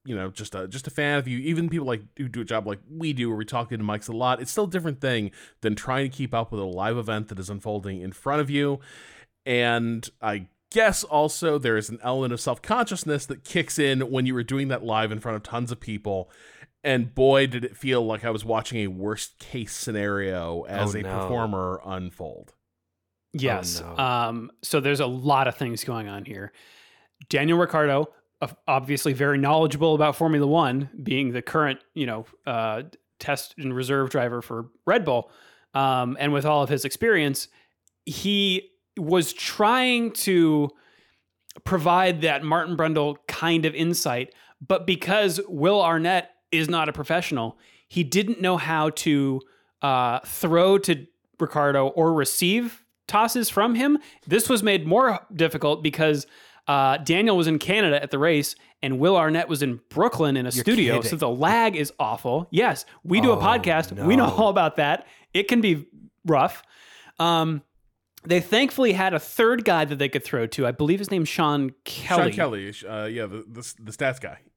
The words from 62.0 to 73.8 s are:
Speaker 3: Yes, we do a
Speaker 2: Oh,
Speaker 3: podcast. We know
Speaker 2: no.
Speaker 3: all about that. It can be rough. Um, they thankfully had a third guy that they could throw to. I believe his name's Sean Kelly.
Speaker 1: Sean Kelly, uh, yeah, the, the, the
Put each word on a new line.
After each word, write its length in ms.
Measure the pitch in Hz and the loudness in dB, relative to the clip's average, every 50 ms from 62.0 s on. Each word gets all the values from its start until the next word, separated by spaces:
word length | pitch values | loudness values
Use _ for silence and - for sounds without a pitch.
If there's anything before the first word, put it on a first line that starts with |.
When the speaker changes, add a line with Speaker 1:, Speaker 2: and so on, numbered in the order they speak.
| 143 110 113 113 - 127 123 156 175 - | -2 -2 -2 -2 -2 -2 -2 -2 -2 0
Speaker 3:
Yes, 340 | - 170 240 226 147 - - - - - - | 2 2 2 2 2 -2 -6 -14 -20 -12 -4
we 160 | 165 180 220 | 0 2 4
do 100 | 226 254 | 4 4
a 60 | 220 | 4
Speaker 2:
Oh, 40 | - | 4
Speaker 3:
podcast. 500 | 170 196 233 240 - 180 160 160 165 - - 104 - | 4 2 2 2 2 2 2 0 0 -2 -4 -2 2
We 100 | 170 226 | 4 4
know 120 | 269 247 | 6 4
Speaker 2:
no. 60 | 143 - | 4 4
Speaker 3:
all 160 | - 220 208 | 4 4 4
about 260 | 190 196 165 156 - | 4 4 2 2 2
that. 300 | - 147 143 165 - - - - - _ _ - | 0 0 2 0 -2 -4 -10 -20 -20 _ _ -2
It 140 | 180 202 | -2 0
can 140 | 202 247 240 | 2 2 4
be 260 | 220 202 165 143 143 - - - - - _ _ - | 4 4 2 2 -2 -8 -18 -20 -20 -20 _ _ 0
rough. 360 | 175 160 139 151 139 - - - _ _ - - - - - - - - | 2 4 4 4 2 0 -6 -18 _ _ -20 -20 -20 -20 -20 -20 -12 -4
Um, 460 | - 165 170 170 165 160 160 156 143 - _ _ _ _ _ _ _ _ _ _ - - | 0 2 2 2 2 2 0 -2 -4 -6 _ _ _ _ _ _ _ _ _ _ -10 -2
they 140 | 165 175 180 | 0 2 2
thankfully 500 | 170 175 214 226 277 269 - 277 262 233 185 | 2 2 2 2 2 2 2 2 4 4 4
had 200 | 190 190 190 175 | 4 2 0 0
a 60 | 151 | -2
third 440 | - - - - 226 226 254 240 214 | -4 -4 0 2 4 4 2 2 2
guy 200 | 214 175 160 151 | 2 2 2 2
that 100 | 143 147 | 0 0
they 120 | 135 143 135 | -2 -2 -2
could 140 | - 135 - | -2 -4 -4
throw 200 | - - 123 117 | -2 -2 -2 -2
to. 200 | 113 - - 131 | -2 -2 -2 -2
I 40 | 120 | -2
believe 280 | 120 - 151 147 175 196 | 0 0 0 0 0 0
his 100 | 202 196 | -2 -2
name's 200 | 202 185 160 - | -2 -2 -2 0
Sean 420 | - - 165 147 147 143 139 131 - _ - | 0 0 2 2 2 0 -2 -4 -6 _ -14
Kelly. 380 | - - - - - 185 175 175 | -14 -12 -8 -2 0 2 2 2
Speaker 1:
Sean 80 | - 104 | 2 0
Kelly, 400 | 107 165 139 110 101 98 101 107 - - | -2 -2 -2 -4 -6 -8 -10 -12 -14 -12
uh, 180 | 95 110 107 107 | -10 -8 -6 -6
yeah, 200 | 110 117 117 110 | -6 -6 -6 -8
the, 200 | 98 95 110 104 - | -8 -10 -12 -14 -16
the, 240 | 117 120 120 - - | -16 -16 -16 -16 -16
the 120 | - | -16